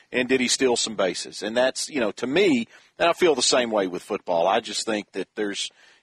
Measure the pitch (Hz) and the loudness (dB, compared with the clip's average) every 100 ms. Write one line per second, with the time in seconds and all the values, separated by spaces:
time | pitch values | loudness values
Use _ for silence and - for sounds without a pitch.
0 | - 123 127 131 123 - 131 117 - 104 | -6 -2 2 2 2 2 2 2 -2 0
1 | 95 87 - - 95 117 131 - - 156 | -2 -2 -8 -8 -4 0 0 -2 -6 -2
2 | 110 - 123 151 202 127 113 - _ - | -2 -2 -2 2 4 2 0 -10 _ -2
3 | 170 165 175 139 - 139 120 107 95 85 | 0 2 2 4 2 2 2 0 0 -4
4 | - 101 - 87 87 110 110 104 - 107 | -6 -8 -2 0 2 2 0 -8 -4 -4
5 | 98 98 87 - 104 98 - _ - _ | -6 -8 -8 -6 -6 -4 -8 _ -20 _